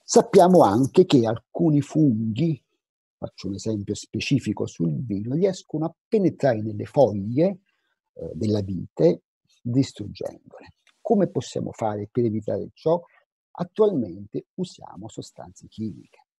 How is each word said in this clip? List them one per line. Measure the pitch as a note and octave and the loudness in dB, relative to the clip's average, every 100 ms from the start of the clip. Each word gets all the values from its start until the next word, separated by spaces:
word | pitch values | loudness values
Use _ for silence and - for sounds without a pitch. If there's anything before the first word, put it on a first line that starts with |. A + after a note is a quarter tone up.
sappiamo | - - A3+ G3 F3+ F3+ | 4 2 6 6 8 8
anche | A#2 G#2 C3 - F#3 | 6 4 2 4 6
che | C#3 A2 | 4 2
alcuni | A#2 _ - E3+ D3 | -2 _ -2 2 2
funghi, | C#3 D3+ D3+ A2 A2+ A2 E3 D3 _ _ _ _ _ _ | 0 2 2 2 -2 -2 -2 -4 _ _ _ _ _ _
faccio | - - - | -16 -12 -10
un | |
esempio | G2+ - G#2+ G2 G2+ | -8 -6 -6 -6 -8
specifico | - A2+ - C3+ G#2+ G2+ G#2+ | -8 -8 -2 -2 -2 -6 -6
sul | - E3 C#3+ | -4 -4 -4
vino, | B2+ G2+ A2 | -6 -6 -4
riescono | C#3+ G3 F#3 - D#3 D#3+ | -2 -2 -2 -10 -8 -8
a | - _ | -10 _
penetrare | A3 F3+ - C3+ A2+ | 0 0 0 -2 0
nelle | G#2+ G#2 | -4 -8
foglie, | G#2 - B2 G2+ G2 B2 F3+ F#3+ _ _ _ _ _ | -4 2 2 2 -4 0 0 -2 _ _ _ _ _
eh, | - - | -16 -14
della | D#2+ G#2+ G#2 | -6 -2 -2
vite, | G2 F#2 G2 - D#3+ F3+ _ _ _ _ | -2 -8 -10 0 2 2 _ _ _ _
distruggendole. | A#2+ A#2+ C3 - G2 F2+ - - - - - _ _ _ | -4 -2 -2 -4 -14 -10 -12 -14 -20 -20 -20 _ _ _
Come | - G#3+ F3+ | -2 0 2
possiamo | - - - G#2+ | -2 -6 -8 -8
fare | - A2 G#2 G2+ | -6 -6 -6 -6
per | - | -2
evitare | A#2+ G#2+ G#2+ G#2 F#2 | -2 -2 -4 -6 -8
ciò? | _ D#3 F3 - _ _ _ _ | _ -4 -4 -4 _ _ _ _
Attualmente | - F3+ - G#3 E3+ A2 F2+ G#2 D3 - | -12 -10 0 0 0 -6 -8 -12 -12 -12
usiamo | - F#3 - - - G2+ | -10 -10 -10 -20 -18 -16
sostanze | - - - B1+ - - | -16 -18 -18 -20 -20 -20
chimiche | - A2 C2+ - _ _ _ | -10 -10 -10 -20 _ _ _